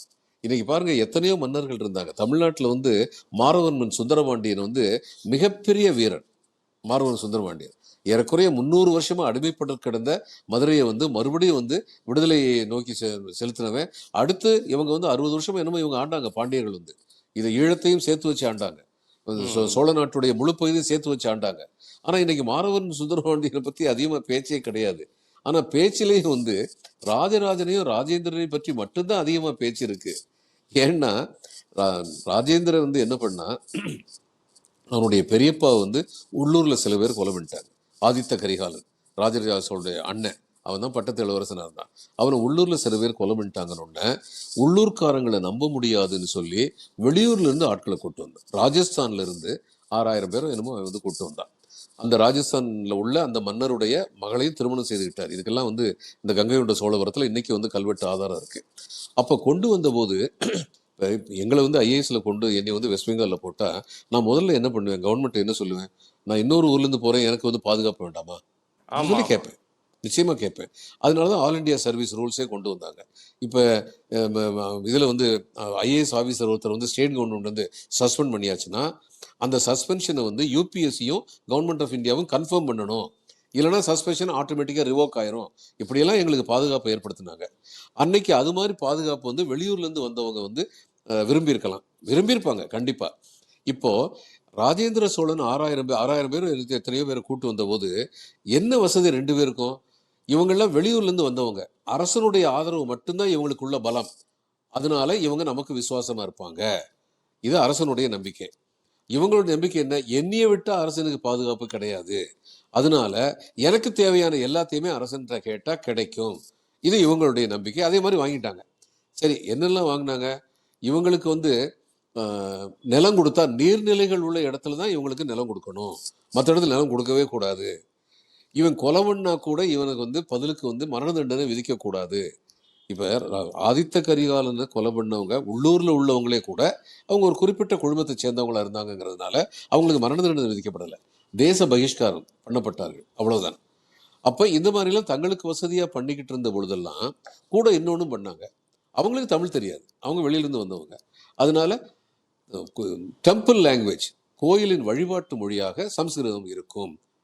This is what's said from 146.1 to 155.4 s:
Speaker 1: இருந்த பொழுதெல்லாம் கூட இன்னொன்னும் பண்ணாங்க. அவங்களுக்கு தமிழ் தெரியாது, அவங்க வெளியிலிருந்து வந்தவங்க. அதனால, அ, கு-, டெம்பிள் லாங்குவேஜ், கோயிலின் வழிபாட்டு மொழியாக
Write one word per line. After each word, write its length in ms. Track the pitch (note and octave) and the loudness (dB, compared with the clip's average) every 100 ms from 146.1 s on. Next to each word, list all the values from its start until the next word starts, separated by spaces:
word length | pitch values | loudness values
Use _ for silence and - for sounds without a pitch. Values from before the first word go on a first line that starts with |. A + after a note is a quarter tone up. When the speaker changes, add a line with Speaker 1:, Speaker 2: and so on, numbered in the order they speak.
| C#3+ B2+ | -6 -8
Speaker 1:
இருந்த 180 | C3 A#2 | -6 -4
பொழுதெல்லாம் 640 | G2 F#2+ F#2+ E2+ D2+ A#2+ - - - _ | -2 -4 -4 -6 -8 -8 -8 -18 -20 _
கூட 220 | G3+ A3+ | 2 4
இன்னொன்னும் 460 | E3+ E3 E3+ E3 A2+ | 4 2 -2 -2 -6
பண்ணாங்க. 260 | G2+ F2 G#2+ _ _ _ _ | -10 -14 -18 _ _ _ _
அவங்களுக்கு 380 | - F#3+ B3+ B3 | -2 -2 -2 0
தமிழ் 200 | D#3+ F3 | 0 0
தெரியாது, 360 | D3 G2 D#2 _ _ | -4 -6 -8 _ _
அவங்க 220 | C3 F3 | -6 -2
வெளியிலிருந்து 360 | D3 D#3 D3+ B2+ | 0 0 0 -4
வந்தவங்க. 420 | F#2+ F2+ D#2 - _ _ _ - | -6 -8 -14 -20 _ _ _ 0
அதனால, 600 | C#3+ D#3 E3 A#3+ - _ _ _ _ _ _ | 2 4 2 0 -6 _ _ _ _ _ _
அ, 100 | F#2+ F2 - | -14 -12 -8
கு-, 300 | G2 F2 - - E3+ | -6 -6 -12 0 4
டெம்பிள் 300 | G#3+ A3 A3+ | 4 6 6
லாங்குவேஜ், 580 | D#3 B2+ G#2 - - - _ _ | 6 4 0 -2 -6 -12 _ _
கோயிலின் 460 | D3+ G3+ G#3 F3 | 2 4 4 0
வழிபாட்டு 540 | G#2+ B2+ F3+ F#3 F3 | 0 -2 -2 -4 -6
மொழியாக 540 | A#2+ | -6